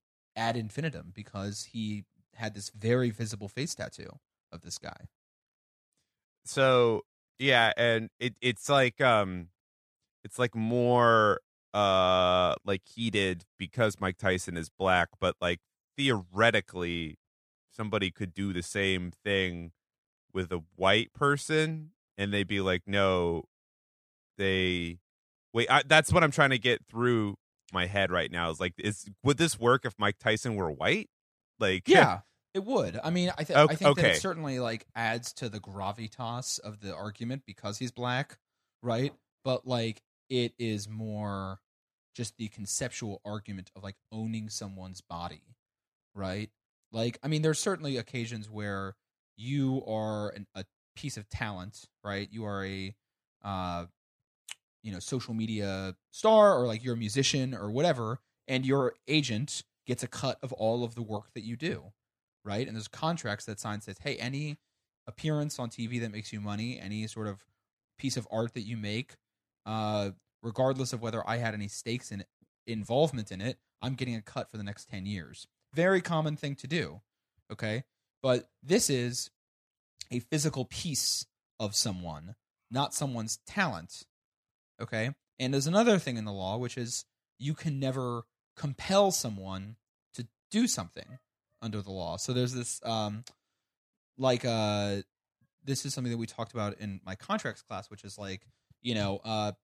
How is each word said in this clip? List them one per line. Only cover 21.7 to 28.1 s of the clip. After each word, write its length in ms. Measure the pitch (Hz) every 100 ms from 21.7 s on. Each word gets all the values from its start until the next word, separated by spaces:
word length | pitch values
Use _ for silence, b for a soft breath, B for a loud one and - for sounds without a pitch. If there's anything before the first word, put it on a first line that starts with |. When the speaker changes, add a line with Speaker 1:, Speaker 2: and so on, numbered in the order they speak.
| 160 156 _ _ -
Speaker 2:
and 160 | 101
they'd 140 | 101 92
be 140 | 101
like, 220 | 95 90 -
"No, 580 | 101 98 92 85 82 - _ _ _ _ _ _ _ _ -
they," 640 | 98 95 92 90 85 87 _ _ _ _ _
wait, 160 | 113 -
I, 140 | 139 131
that's 280 | 156 -
what 100 | 175
I'm 80 | 156
trying 200 | 160 135
to 80 | 127
get 260 | 123 120 _
through 520 | 113 123 117 101 98 _ _ _
my 120 | 92 90
head 220 | 101
right 220 | 92